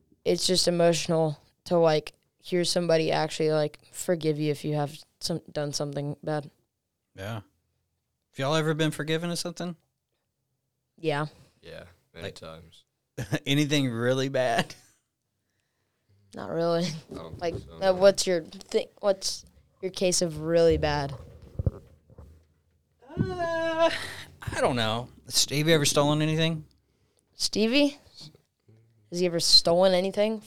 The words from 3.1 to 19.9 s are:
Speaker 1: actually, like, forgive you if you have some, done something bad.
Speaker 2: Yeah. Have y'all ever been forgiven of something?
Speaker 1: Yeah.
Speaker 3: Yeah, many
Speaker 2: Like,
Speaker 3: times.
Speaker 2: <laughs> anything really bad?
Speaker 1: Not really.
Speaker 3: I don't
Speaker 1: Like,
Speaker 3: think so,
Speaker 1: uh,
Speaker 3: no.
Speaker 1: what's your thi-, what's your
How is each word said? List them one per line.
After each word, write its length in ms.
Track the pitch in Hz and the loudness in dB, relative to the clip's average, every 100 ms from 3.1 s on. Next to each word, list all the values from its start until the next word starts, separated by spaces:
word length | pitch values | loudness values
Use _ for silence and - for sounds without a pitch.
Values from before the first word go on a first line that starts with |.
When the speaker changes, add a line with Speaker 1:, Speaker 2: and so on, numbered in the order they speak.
Speaker 1:
actually, 400 | 151 156 - 156 | 0 -2 -2 0
like, 260 | 156 151 - _ | 2 0 -4 _
forgive 480 | - - 175 156 151 | -10 -4 -2 0 -2
you 120 | 151 | -2
if 140 | 143 151 | -2 -4
you 80 | |
have 240 | 147 143 156 - - | -4 -4 -8 -20 -10
some, 220 | - 165 - | -6 -6 -6
done 220 | - 147 | -8 -6
something 420 | 143 147 143 143 143 | -4 -6 -6 -6 -8
bad. 260 | 160 151 143 _ _ _ _ _ _ | -6 -6 -6 _ _ _ _ _ _
Speaker 2:
Yeah. 220 | 92 98 113 | -14 -10 -10
Have 80 | - _ _ _ _ _ _ _ _ - | -12 _ _ _ _ _ _ _ _ -6
y'all 180 | 135 160 | -2 0
ever 180 | 156 | 0
been 160 | 156 156 | 0 -2
forgiven 400 | 151 147 160 175 | -2 -4 -4 -4
of 80 | 170 | -6
something? 380 | 175 170 180 170 _ _ _ _ _ _ _ _ _ _ _ _ | -6 -8 -10 -10 _ _ _ _ _ _ _ _ _ _ _ _
Speaker 1:
Yeah. 300 | 160 143 151 - - _ | -4 -2 -4 -8 -20 _
Speaker 3:
Yeah, 220 | 85 80 - _ _ | -20 -18 -18 _ _
many 140 | 82 95 | -14 -12
Speaker 2:
Like, 80 | - | -12
Speaker 3:
times. 500 | 85 80 82 - _ _ _ - | -16 -16 -20 -20 _ _ _ -12
Speaker 2:
<laughs> 300 | 117 107 - | -6 -6 -2
anything 420 | 139 147 147 135 | 0 2 0 -2
really 420 | 113 123 131 135 | -2 0 0 0
bad? 440 | 135 127 117 - - _ _ _ _ _ _ _ _ _ _ _ _ _ _ _ - | 0 0 0 -2 -8 _ _ _ _ _ _ _ _ _ _ _ _ _ _ _ -14
Speaker 1:
Not 140 | - | -8
really. 360 | 160 170 170 180 156 - | -4 0 0 -2 -6 -12
Speaker 3:
I 40 | - | -16
don't 240 | 165 160 | -14 -8
Speaker 1:
Like, 140 | 175 | -6
Speaker 3:
think 140 | 170 - | -6 -12
so, 80 | - | -4
Speaker 1:
uh, 40 | |
Speaker 3:
no. 140 | 190 | 0
Speaker 1:
what's 320 | 185 196 190 - | 6 6 6 2
your 160 | 175 | 0
thi-, 480 | 156 190 - 220 - - | -2 -16 -4 -4 -4 -4
what's 460 | 208 190 - - - - _ _ | 0 0 -2 -8 -12 -20 _ _
your 100 | 185 | -10